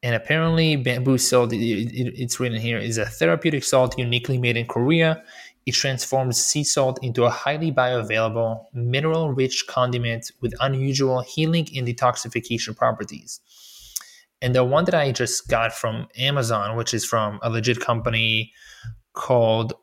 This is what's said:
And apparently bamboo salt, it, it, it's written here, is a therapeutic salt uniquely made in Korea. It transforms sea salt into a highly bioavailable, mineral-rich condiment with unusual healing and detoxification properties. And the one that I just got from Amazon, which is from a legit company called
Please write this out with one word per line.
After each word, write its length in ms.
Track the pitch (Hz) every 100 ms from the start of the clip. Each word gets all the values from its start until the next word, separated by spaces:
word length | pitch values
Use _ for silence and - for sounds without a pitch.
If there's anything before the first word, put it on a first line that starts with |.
And 120 | 123
apparently 600 | 117 - 156 165 165 160 147
bamboo 420 | 123 123 127 131
salt, 340 | - 127 120
it, 40 | -
it, 580 | 117 107 117 117 123 127
it's 220 | 120 -
written 220 | 127 113
here, 180 | 117 117
is 200 | 110 113
a 80 | 104
therapeutic 580 | - 160 165 165 151
salt 340 | - 135 127 -
uniquely 400 | 123 123 120 131
made 180 | 123 117
in 100 | 117
Korea. 560 | - 123 165 160 160 - - - _ -
It 60 |
transforms 680 | 123 139 131 - 135 127 117
sea 260 | - 151
salt 340 | 143 - 131 131
into 220 | 127 117
a 60 | 120
highly 400 | 113 139 151 165
bioavailable, 920 | 131 127 123 110 110 113 113 113 113 -
mineral-rich 960 | 123 120 131 156 160 160 131 131 127 -
condiment 640 | - 123 123 117 113 - _
with 140 | 123 -
unusual 600 | 131 135 135 135 135 127
healing 460 | 123 - 160 165 151 135
and 100 | 123
detoxification 920 | 120 127 120 117 117 113 117 - 110
properties. 640 | 123 110 104 - - - _ - - - - - - - _ _
And 140 | 127
the 100 | 127
one 200 | 123 143
that 100 | 180
I 160 | 175 143
just 380 | 120 120 - -
got 240 | 113 113
from 340 | - 117 113 - -
Amazon, 600 | 131 143 117 110 104 113
which 180 | 120
is 100 | 113
from 360 | - 117 107 104
a 80 | 117
legit 300 | 113 113 117
company 720 | - 117 107 113 113 110 110 _ - - 113 - _
called 600 | - - 123 113 110 113 -